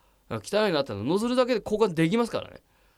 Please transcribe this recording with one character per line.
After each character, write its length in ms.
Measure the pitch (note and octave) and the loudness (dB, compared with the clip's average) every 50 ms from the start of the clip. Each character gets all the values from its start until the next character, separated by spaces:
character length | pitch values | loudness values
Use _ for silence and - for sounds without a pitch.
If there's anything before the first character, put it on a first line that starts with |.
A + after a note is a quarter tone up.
| _ _ _ _ _ - | _ _ _ _ _ -10
な 100 | A#2 A2 | -10 -10
ん 20 | |
か 60 | - - | -6 -2
汚 160 | G3+ G#3 A3 G3+ | 0 0 2 2
い 40 | |
な 80 | E3 C#3+ | 0 0
っ 40 | C3+ | -2
て 80 | - | -2
の 120 | G#2 G2 G#2+ | -4 -4 -2
ノ 140 | C3+ F3 G#3 | 0 0 0
ズ 100 | A3+ A#3+ | 0 0
ル 80 | B3+ | 2
だ 100 | B3+ B3 | 2 2
け 80 | A#3+ B3+ | 2 2
で 60 | G3+ - | -2 -2
交 160 | - G#3 G#3 | -2 0 2
換 140 | A3+ G#3+ D#3+ | 2 2 2
で 140 | D#3 D#3+ E3 | 2 2 4
き 80 | G#3 | 4
ま 80 | A#3 A#3 | 2 0
す 60 | A3 | 0
か 100 | - A#2 | -2 -6
ら 100 | - - | -6 -8
ね。 120 | - - _ _ _ _ _ _ _ | -16 -20 _ _ _ _ _ _ _